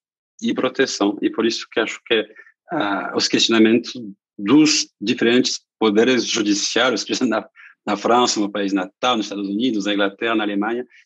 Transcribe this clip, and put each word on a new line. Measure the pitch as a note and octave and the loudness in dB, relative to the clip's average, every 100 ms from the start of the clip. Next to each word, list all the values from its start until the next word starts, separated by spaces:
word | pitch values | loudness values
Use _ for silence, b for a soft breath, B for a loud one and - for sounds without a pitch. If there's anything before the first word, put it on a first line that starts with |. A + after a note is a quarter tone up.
| _ _ _ _ | _ _ _ _
e | A#2 | -4
proteção? | B2 B2+ - B2+ - G2+ G2+ | -2 -4 0 -2 2 0 0
E | G#2 | -4
por | - A2+ | 0 -2
isso | A2+ - | -2 -6
que | - | -4
acho | G#2+ - - | -4 -6 -2
que, | A2+ G#2 B B B - | -2 -2 B B B -10
ah, | E3 G#2 G2 - - | -4 -2 -4 -4 -4
os | - | 0
questionamentos | A#2 - A2+ A2 A#2+ - B2+ G#2+ G2+ _ - | 0 2 4 6 4 0 -12 -14 -18 _ -8
dos | G2+ D3 D3+ - - _ | 4 6 6 2 -4 _
diferentes | G#2 B2 A#2 B2 B2 - _ - | -4 0 2 2 0 -4 _ -2
poderes | A2 G2+ A#2+ B2+ G2+ | 2 4 4 2 0
judiciários, | A#2 G#2 G2+ - A2+ B2+ G#2+ | -2 0 0 0 0 0 0
que | - G#2+ B2+ | -4 -2 0
na, | A2 - B B B - | -2 -6 B B B -6
na | G2+ | -4
França, | - A#2+ A#2+ A2+ | 2 2 2 0
no | G2+ | -2
país | G#2 G2 | -2 -2
natal, | G2 F2+ - B2 A#2 | -2 -4 -4 -2 -2
nos | G2 | -4
Estados | G2+ G2 | -6 -6
Unidos, | G2+ B2+ G#2+ G2+ | -2 -2 -2 -2
na | |
Inglaterra, | G2+ G2+ - A2+ A2 | -2 -2 -2 -4 -2
na | |
Alemanha, | G#2 G2+ G#2+ - - b | -2 -2 -2 -4 -8 b